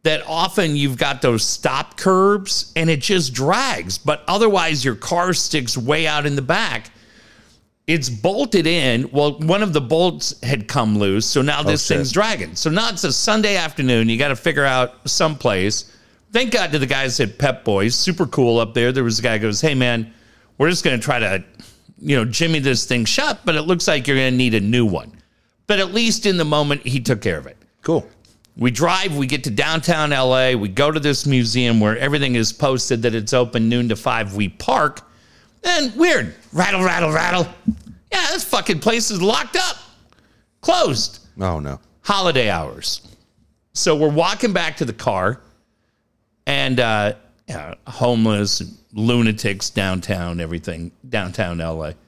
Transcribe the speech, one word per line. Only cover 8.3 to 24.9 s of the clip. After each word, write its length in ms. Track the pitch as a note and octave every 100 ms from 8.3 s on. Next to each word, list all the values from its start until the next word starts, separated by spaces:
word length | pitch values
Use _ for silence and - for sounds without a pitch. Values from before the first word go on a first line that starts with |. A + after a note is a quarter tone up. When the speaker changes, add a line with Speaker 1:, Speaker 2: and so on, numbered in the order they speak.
| A#3+ C4+ G3 D#3
Speaker 1:
in. 440 | E3+ C3 A#2 C#3
Well, 220 | C#3 D3 C#3+
one 220 | D#3 F#3+
of 120 | G#3
the 80 | D3+
bolts 520 | A#2+ D#3+ F3+ - - -
had 240 | A#2+ C3 G2+
come 300 | C#3+ A2 G#2
loose, 280 | G2+ G2 A2+
so 140 | C#3+
now 160 | C#3 D3
Speaker 2:
Oh, 40 |
Speaker 1:
this 220 | B2 G2+ -
Speaker 2:
shit. 120 | D#3
Speaker 1:
thing's 140 | C3+
dragging. 440 | D#3 G#3+ G3 E2 F2+
So 140 | D#3+
now 180 | E3+ A#3
it's 140 | F3+
a 80 | D#3
Sunday 420 | B2+ - G#3+ G#3 F#3+
afternoon. 500 | D#3+ - C3 A#2 A2+
You 80 | A2+
gotta 180 | C#3+ B2+
figure 300 | E3+ C#3+ C#3
out 280 | B2+ B2 - -
someplace. 760 | - D#3+ D3 B2+ G2 G2 - - - _ _ _
Thank 200 | A3+ B3+
God 200 | A3+ F3
to 80 | D3
the 60 | C3
guys 320 | C3+ C3+ B2+
at 180 | A2+ -
Pep 260 | C#3+ B2+
Boys. 300 | - G2 G#2+
Super 320 | B2 - E3+ D3
cool 340 | - A#2+ A#2
up 140 | A2
there. 180 | A#2 A#2+
There 120 | C3
was 160 | A#2 A2+
a 20 |
guy 160 | A#2 A2
who 60 |
goes, 180 | A2 G#2
"Hey, 140 | D#3 C3+
man, 360 | B2 A#2 A2+ - _ _ _ -
we're 120 | D3+
just 140 | F3+
gonna 140 | D3+ B2
try 200 | B2 B2
to, 240 | G#2+ F#2+ - - - _ - _
you 140 | D3 C#3
know, 100 | A2+
jimmy 320 | G#2+ E3 D#3
this 260 | C3+ B2 -
thing 200 | B2 A2
shut, 340 | - D4+ A3+ -
but 100 | D#3
it 80 |
looks 240 | D#3 F3 -
like 200 | D3+ B2+
you're 100 | C3+
gonna 140 | C3
need 220 | B2+ B2+ A2
a 60 |
new 240 | G2+ B2
one." 260 | A2+